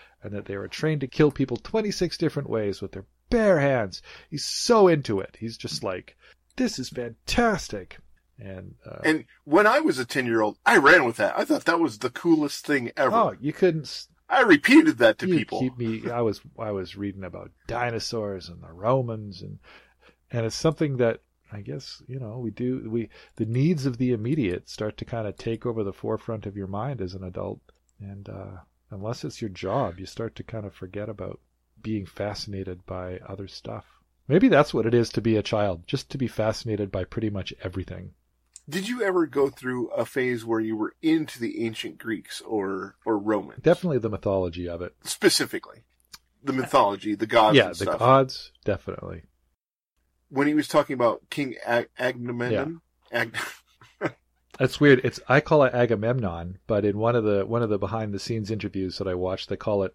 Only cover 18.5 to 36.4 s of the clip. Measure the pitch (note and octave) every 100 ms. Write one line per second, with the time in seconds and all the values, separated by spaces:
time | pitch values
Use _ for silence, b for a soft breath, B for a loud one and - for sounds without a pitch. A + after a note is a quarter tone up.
18.5 | E2+ E2+ E2+ G#2+ C3+ A#2+ A2 G#2 E2+ G2
19.5 | G2+ b b b b b b _ A#2+ A2+
20.5 | - D#3+ D#3 D3+ B2+ A#2 A2 _ _ _
21.5 | G#2+ G2+ C#3+ - - - C3 A2+ A#2+ A#2
22.5 | G2+ B2 B2+ A2 A#2 A2 b b b A2+
23.5 | A#2+ D3+ E3 C3+ A#2 B2+ A2+ A2+ D#3+ G2
24.5 | F2+ - - G#2+ - - A#2 G#2 - A2+
25.5 | A2+ A#2+ A2+ G2 F2+ A2 A2 - A2+ G2+
26.5 | G2+ F#2+ G2+ C3 B2+ F#2 F#2+ F#2 F#2 F#2+
27.5 | G2+ _ _ _ - G2 G2+ G2 G2 G2
28.5 | F#2 - _ - G2 G#2+ A#2+ C#3+ - A2
29.5 | F2+ F#2+ A#2+ G#2+ F2+ F#2 - A2+ - -
30.5 | A2+ G2+ - F#2+ G2+ G#2+ G#2 - - _
31.5 | _ _ _ A2 G#2+ F2+ - G#2 G2 -
32.5 | G2 F#2+ F2+ - F#2 F2+ F2+ - G2 G2
33.5 | - - A2 - _ _ _ - D#3+ B3+
34.5 | D3 D3 C3 A2+ A#2+ A#2 - A2 G#2+ -
35.5 | G#2+ G#2 E2+ - C#3 - C#3 A#2 -